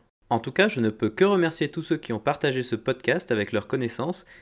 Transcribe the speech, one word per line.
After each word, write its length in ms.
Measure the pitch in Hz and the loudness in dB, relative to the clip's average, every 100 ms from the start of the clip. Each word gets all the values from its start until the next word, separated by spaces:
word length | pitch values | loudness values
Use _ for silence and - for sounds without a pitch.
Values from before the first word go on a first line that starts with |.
| - _ _ | -20 _ _
En 100 | 117 | -2
tout 140 | 139 | 0
cas, 140 | 131 214 | 2 2
je 120 | 139 | 2
ne 100 | 110 | 0
peux 200 | 107 107 | 0 -2
que 160 | - 196 | 2 4
remercier 440 | 196 165 160 151 | 4 2 0 -4
tous 140 | - | -4
ceux 140 | 156 156 | -4 -4
qui 140 | - | -2
ont 60 | 110 | -2
partagé 460 | 139 143 143 131 | -2 0 0 0
ce 120 | 123 110 | -2 -2
podcast 540 | - 127 - 160 - | -2 -2 0 0 0
avec 220 | 110 101 | 0 0
leurs 160 | 107 - | -2 -2
connaissances 580 | 135 117 - 143 180 - - | -2 -2 -4 -6 -6 -12 -20